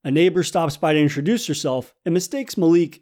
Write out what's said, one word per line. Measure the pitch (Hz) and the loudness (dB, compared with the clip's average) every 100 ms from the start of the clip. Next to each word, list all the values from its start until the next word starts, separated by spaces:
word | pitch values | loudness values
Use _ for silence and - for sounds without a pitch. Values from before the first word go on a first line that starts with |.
A | 139 | 0
neighbor | 143 180 175 | 2 2 2
stops | 165 175 160 - | -2 -2 -2 -2
by | 160 | 0
to | 151 | 2
introduce | 147 143 151 233 - | 2 0 -2 -2 -2
herself | 147 147 127 123 _ | -4 -4 -4 -8 _
and | 180 | -2
mistakes | 175 175 277 247 - | -2 -2 -8 -6 0
Malik, | 165 170 160 - | 4 4 2 -6